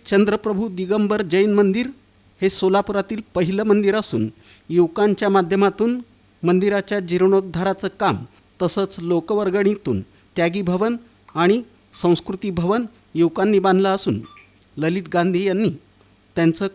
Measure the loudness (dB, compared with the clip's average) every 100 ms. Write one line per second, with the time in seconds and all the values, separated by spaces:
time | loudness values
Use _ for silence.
0 | 0 2 4 2 -2 -4 -4 -6 -2 0
1 | 0 0 0 2 4 4 4 2 -4 -8
2 | _ _ _ _ -2 0 0 0 0 -4
3 | -4 -8 -8 -4 -2 -2 2 2 2 0
4 | -4 -4 -4 -8 -20 -20 -2 0 2 2
5 | 0 2 2 2 2 2 2 2 -2 -2
6 | -8 _ _ _ 0 2 2 -2 -2 -6
7 | -4 0 4 2 0 -4 -2 -2 -6 -2
8 | -2 -2 -6 _ _ -4 -2 -2 -4 -6
9 | -2 -2 0 -2 0 0 0 0 -2 -4
10 | -6 _ _ -4 -2 -2 -2 -2 -2 -4
11 | -10 _ -12 0 2 2 -2 _ _ -4
12 | 0 0 -2 -8 -6 -2 -2 -2 -4 -12
13 | _ 0 0 2 2 2 4 2 2 0
14 | -2 -4 -6 -20 -20 _ _ -6 -4 -4
15 | -2 -2 0 0 0 0 -2 -4 -12 _
16 | _ _ _ 0 0 0 -4